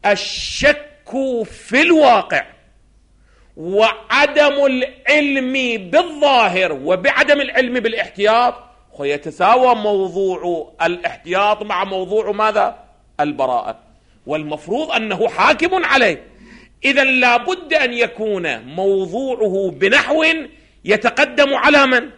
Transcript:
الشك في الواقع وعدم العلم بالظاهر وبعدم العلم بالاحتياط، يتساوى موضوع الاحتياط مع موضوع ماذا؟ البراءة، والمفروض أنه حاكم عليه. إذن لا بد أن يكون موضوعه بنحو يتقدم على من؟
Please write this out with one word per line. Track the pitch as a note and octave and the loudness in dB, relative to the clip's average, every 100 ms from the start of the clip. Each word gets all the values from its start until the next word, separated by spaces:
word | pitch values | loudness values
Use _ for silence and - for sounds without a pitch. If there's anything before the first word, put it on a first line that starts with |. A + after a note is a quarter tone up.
| G#3 | 0
الشك | G3 - - - - C4+ D4 - - - B3+ C4+ A#3+ | 0 -2 -10 -10 0 0 0 -6 -20 -10 -4 -2 -4
في | A3 - - B3 | -6 -10 -2 0
الواقع | E4 D#4+ C#4 A3 - D3 - - _ _ _ _ _ _ _ _ _ - | 4 6 6 4 2 -4 -4 -16 _ _ _ _ _ _ _ _ _ -14
وعدم | E3 G3 A3+ A#3 - B3 C#4+ D4 D4 C#4 C#4 | -4 0 0 0 -4 0 2 4 2 4 0
العلم | B3+ B3+ - A#3+ D4+ C#4+ C#4 B3+ C4+ B3 A3+ F#3 | 0 -4 -6 0 2 2 -2 -2 -4 -2 -4 0
بالظاهر | C#4+ F4 D4 C#4+ B3+ G#3 F#3 F3+ | 0 0 0 2 4 2 0 -2
وبعدم | C#3+ C#3+ F#3 G#3+ C4+ C#4 C#4+ | -2 -2 0 0 0 2 2
العلم | C4 B3 B3 B3 | 2 -2 0 -2
بالاحتياط، | A3+ A3 - - G3+ A3+ B3 - - _ _ - | -2 -4 -8 0 2 4 2 -2 -18 _ _ -8
يتساوى | C#3+ C#3+ D#3 - F#3 B3 B3+ A#3 | -4 -4 -6 -2 2 4 4 2
موضوع | G#3 G3+ F#3 F3 G3 F3 F3 E3+ D3+ _ | 0 -2 -2 -2 -4 -2 -4 -6 -8 _
الاحتياط | E3 F3 E3 B2 E3 F3+ G#3 G#3+ | -2 -2 -6 -8 -6 0 0 0
مع | G#3 F#3 | -4 -4
موضوع | G3 F#3+ F3+ G#3+ G3+ | -4 -6 -2 -2 -2
ماذا؟ | G3+ G#3+ G#3 - - - _ _ - | 0 0 2 -2 -4 -20 _ _ -4
البراءة، | D3 C#3+ C3 A#2+ A2 A2+ _ _ _ _ - | -4 -2 -2 -2 -4 -12 _ _ _ _ -8
والمفروض | D#3 D3+ D3+ - A#3 D#4 | -8 -6 -10 -6 -6 -4
أنه | A#3+ A3 F#3 A3+ | -4 -4 -4 -4
حاكم | - A3 D4+ E4+ F#4+ D#4+ | 2 2 2 0 -2 0
عليه. | C4+ A3+ D3 - _ - - - _ C4 | 2 2 -2 -12 _ -20 -20 -20 _ -2
إذن | C#4 C4+ C4 | 0 2 2
لا | B3 A#3+ | 2 2
بد | D4+ F#4 D#4 | 0 -6 -2
أن | D#4 C4 | -2 0
يكون | A#3+ A#3 - A3 G3 E3 A#2 | -2 -4 -2 -4 -4 -4 -6
موضوعه | A#2+ D#3+ G3 G3 F#3 G3+ C4+ B3 G#3+ F#3+ F#3+ | -8 -2 0 0 -2 -6 -6 -2 -2 0 -4
بنحو | C#3 F3+ C4+ - D#4 D#4 E4 C4+ - _ _ D#3 | -2 2 2 2 0 0 -2 -8 -20 _ _ -2
يتقدم | G#3+ A3+ A#3+ D4 C4+ C#4 | 0 0 0 -2 2 0
على | C4 A#3+ C#4+ C4+ | 2 4 4 4
من؟ | B3+ C4+ | 2 -2